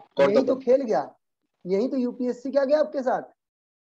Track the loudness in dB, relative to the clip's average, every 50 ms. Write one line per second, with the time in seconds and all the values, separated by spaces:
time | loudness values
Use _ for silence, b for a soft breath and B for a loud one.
0 | -4 _ _ 2 2 4 4 2 2 2 -2 0 2 2 2 2 2 0 -2 -2
1 | -2 -4 -10 _ _ _ _ _ _ _ _ _ -6 -2 -2 0 0 0 -2 -2
2 | -2 -4 -4 -4 -4 -4 -4 -6 -6 -2 0 0 2 4 2 2 2 0 -4 -4
3 | -2 -2 -2 -2 -4 -8 _ _ _ _ _ _ _ _ _ _